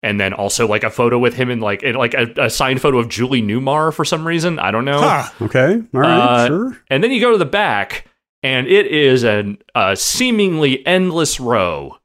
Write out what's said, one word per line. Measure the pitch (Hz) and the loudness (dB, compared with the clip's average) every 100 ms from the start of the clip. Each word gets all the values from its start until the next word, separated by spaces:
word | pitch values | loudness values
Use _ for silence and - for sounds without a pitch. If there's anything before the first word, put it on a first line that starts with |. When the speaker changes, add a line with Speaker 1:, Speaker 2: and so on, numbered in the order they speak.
Speaker 1:
And | 107 104 | -4 -2
then | 98 | -2
also, | 95 101 - 117 | -2 -4 -2 0
like, | 104 | 0
a | 113 | -2
photo | - 120 120 | 0 0 2
with | 123 | 0
him | 120 127 | 0 -4
in, | 123 | -2
like, | 107 101 | -4 -4
in, | 139 123 | -4 -2
like, | 120 | -2
a, | - 117 - | 0 -4 -2
a | 123 | -2
signed | - 135 131 | 0 -2 0
photo | 147 127 | 2 0
of | 117 | -2
Julie | - 123 131 | -2 -2 0
Newmar | 107 110 135 147 156 | 0 -2 -2 0 -2
for | 151 160 | -2 -2
some | 165 160 | -2 -2
reason. | 165 165 165 | -2 -2 -2
I | 92 | -2
don't | 107 131 | -2 0
know. | 143 | 0
Speaker 2:
Huh. | 156 170 127 - | 2 0 -4 -6
Speaker 3:
Okay. | 107 131 135 220 226 | -2 2 2 2 -2
All | 131 | 0
right. | 143 120 123 123 | 2 4 4 4
Speaker 1:
Uh, | 120 | 2
Speaker 3:
Sure. | 160 254 240 _ | 0 -4 -8 _
Speaker 1:
and | 135 | 0
then | 220 | 2
you | 262 | 2
go | 240 | 2
to | 220 | 2
the | 160 | 2
back, | 202 202 107 98 - - _ _ _ | 0 0 0 -4 -8 -14 _ _ _
and | 135 131 127 | -4 -2 2
it | 190 202 | 2 4
is | 151 143 131 | 2 4 4
an, | 117 104 104 104 _ | 4 0 -2 -8 _
a | 127 95 98 | -2 0 0
seemingly | - - 254 220 202 160 147 127 - | -2 -2 0 2 2 2 0 0 0
endless | 185 185 165 156 - | 0 2 0 -2 -2
row | 127 117 92 76 69 - | 0 0 0 -4 -10 -16